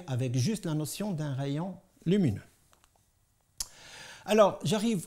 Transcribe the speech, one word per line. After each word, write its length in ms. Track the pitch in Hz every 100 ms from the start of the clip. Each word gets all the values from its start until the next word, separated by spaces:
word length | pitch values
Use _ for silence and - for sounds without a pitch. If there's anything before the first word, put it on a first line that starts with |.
| 180
avec 280 | 127 131 127
juste 300 | 131 226 170
la 80 |
notion 380 | 151 151 - 208
d'un 220 | 165 151
rayon 420 | 131 139 143 185 180 _ _ -
lumineux. 360 | 202 165 98 - _ _ _ _ _ _ _ _ _ _ _ - - - - - - -
Alors, 320 | 214 196 -
j'arrive 420 | - 208 220 214